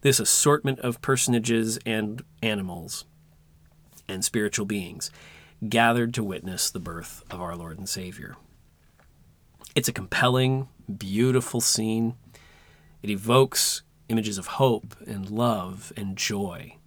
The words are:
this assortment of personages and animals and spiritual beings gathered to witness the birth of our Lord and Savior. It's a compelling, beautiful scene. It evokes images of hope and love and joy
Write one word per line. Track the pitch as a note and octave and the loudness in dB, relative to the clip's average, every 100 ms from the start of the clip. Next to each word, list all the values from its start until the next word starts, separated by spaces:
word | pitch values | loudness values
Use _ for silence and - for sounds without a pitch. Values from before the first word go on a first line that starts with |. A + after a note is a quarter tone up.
this | C#3 C3 | 6 4
assortment | G#2+ - D3 D3 C#3 C3 | 4 4 6 4 2 -2
of | B2 A#2 | -4 -4
personages | - C3 - A#2+ A2+ A#2 A2+ A2+ - | 0 2 4 2 4 2 2 -2 -2
and | A2 G#2+ A2+ - - | -2 -2 -6 -12 -4
animals | A2+ G#2 F#2 F2 E2 - - _ _ _ _ _ _ _ - - - | -2 0 -4 -8 -10 -12 -14 _ _ _ _ _ _ _ -20 -20 -10
and | F#2+ - | -6 -2
spiritual | A#2 G#2 - G2 | -2 -2 -2 -4
beings | G2+ F2 D#2+ - - - - - - A2 | -4 -6 -10 -12 -12 -20 -20 -20 -10 0
gathered | A2+ A#2 A#2+ A#2 B2 | 4 6 4 0 -2
to | |
witness | G#2 F#2 F#2 F2+ - | -4 -6 -8 -4 -4
the | - | -4
birth | F2 E2+ E2 - - | -8 -10 -12 -16 -14
of | F2+ | -10
our | F2 E2+ | -8 -8
Lord | E2+ E2 | -10 -10
and | F#2+ | -8
Savior. | - F#2 F2+ - - _ _ _ _ _ _ _ _ - _ _ _ - - | -6 -8 -10 -14 -16 _ _ _ _ _ _ _ _ -20 _ _ _ -4 -2
It's | - | -2
a | |
compelling, | - F#2+ - B2 B2+ C3 C3 C3+ _ - G2 | -4 -4 2 4 4 4 2 -2 _ -12 -8
beautiful | F#2+ G2+ B2 B2+ A#2+ A#2+ | -2 2 4 4 2 -2
scene. | A2+ - A2 A2 A2+ B2 - - - - - _ _ - | 0 2 0 2 0 -2 -16 -20 -20 -20 -20 _ _ -10
It | G2+ | -4
evokes | G2+ G#2+ B2+ C3+ - - - _ _ _ | -4 4 6 6 4 0 -2 _ _ _
images | A2+ G#2 G2 | 0 0 -4
of | - | -6
hope | - C3+ A2+ A2+ - - | 2 4 4 -4 -16 -12
and | G#2 G2 | -10 -6
love | G#2+ A#2+ G#2+ F#2 F#2+ - - | 0 2 0 -4 -10 -14 -10
and | G2+ F#2+ | -8 -4
joy | - G2+ G2 E2+ - - | -4 -2 -4 -6 -14 -20